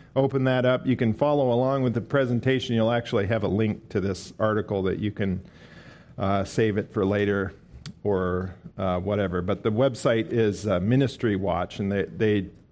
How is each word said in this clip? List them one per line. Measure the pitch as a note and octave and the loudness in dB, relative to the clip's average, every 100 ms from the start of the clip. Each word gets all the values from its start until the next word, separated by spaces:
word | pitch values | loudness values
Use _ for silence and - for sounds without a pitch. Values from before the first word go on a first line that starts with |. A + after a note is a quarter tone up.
| - C3+ | -6 0
open | C3+ C3+ | 0 2
that | C3 B2+ | 2 2
up. | B2+ B2+ | 2 2
You | C3 B2 | 0 0
can | A#2 | 2
follow | G#2+ D3 D3 C3 | 2 2 2 2
along | A#2+ C3 C#3 | 2 2 2
with | B2+ | 0
the | A2+ | -2
presentation. | - C#3+ B2+ B2 C3 C3 B2+ | 0 0 2 0 2 0 0
You'll | A#2 A2 | 2 2
actually | A#2+ A#2 A2+ G2 | 0 0 0 0
have | A2+ | 0
a | G2+ | 0
link | F#2+ A2 G#2 - | 2 0 -2 -4
to | G#2 | -2
this | F#2+ F#2 - - | -2 -4 -8 -2
article | G#2+ G#2+ - G2+ | 0 0 -2 -2
that | F#2+ F2+ | -2 -2
you | G#2 | -4
can, | G2+ G2 F2+ - - - - - - - - | -2 -2 -2 -6 -20 -20 -20 -20 -20 -16 -4
uh, | G2 G2 | 0 0
save | F#2+ - A2 G2+ | 0 0 0 0
it | F#2+ | -4
for | - F#2+ | -2 0
later | G2+ G2+ G2+ F#2 - - - - - | 2 0 0 -2 -8 -20 -18 -18 -8
or, | G#2 F#2+ F#2 F2+ F#2 F2+ - - | -2 0 0 -2 -6 -10 -14 -6
uh, | F#2+ F2+ | -2 -2
whatever. | F#2 G#2 G2 F2+ | -2 0 0 -2
But | F2+ G2 | -2 -2
the | A2+ | -2
website | G#2+ C3+ A2 - A#2 A2 | 0 0 0 0 0 0
is, | A#2+ A2 F2 G#2 | 0 0 0 0
uh, | F2+ | 0
Ministry | G2 C3 C3 - A#2 F#2+ | 2 2 2 0 0 0
Watch, | F#2+ E2+ F2+ - | 0 -2 -4 -4
and | G2 | -2
they, | G2 - | -2 -2
they | E2+ A2 G#2 F#2 - - | 0 2 2 -2 -10 -20